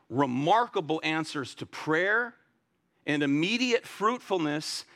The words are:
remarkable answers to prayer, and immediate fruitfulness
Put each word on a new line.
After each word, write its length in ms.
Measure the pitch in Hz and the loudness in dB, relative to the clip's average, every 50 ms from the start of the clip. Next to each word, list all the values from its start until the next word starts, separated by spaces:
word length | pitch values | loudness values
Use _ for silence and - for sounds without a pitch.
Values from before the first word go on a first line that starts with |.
| _ - | _ -4
remarkable 880 | 113 127 143 131 123 143 143 160 196 226 240 226 - 202 170 139 160 160 - | 0 0 2 2 2 0 2 4 4 4 4 2 0 -2 -2 0 -2 -2 0
answers 500 | 156 160 160 156 - - 156 131 110 - | 0 0 -2 -2 -4 -4 -8 -8 -8 -10
to 100 | - 147 | -12 -14
prayer, 680 | - - - - 151 156 160 180 196 214 226 240 240 - _ _ _ _ _ _ _ _ _ _ _ _ _ - - | -14 -12 -8 -2 0 2 2 2 2 2 0 0 -4 -8 _ _ _ _ _ _ _ _ _ _ _ _ _ -4 -2
and 160 | 147 147 147 | 0 0 2
immediate 640 | 139 139 147 160 190 226 240 254 247 233 - - - | 2 2 2 2 2 0 0 0 2 2 0 0 -2
fruitfulness 960 | - - 190 214 247 240 - - 202 185 160 147 147 151 156 - - - - - - | -6 0 0 0 0 0 -2 -2 0 0 2 0 -2 -2 -4 -6 -8 -8 -10 -12 -16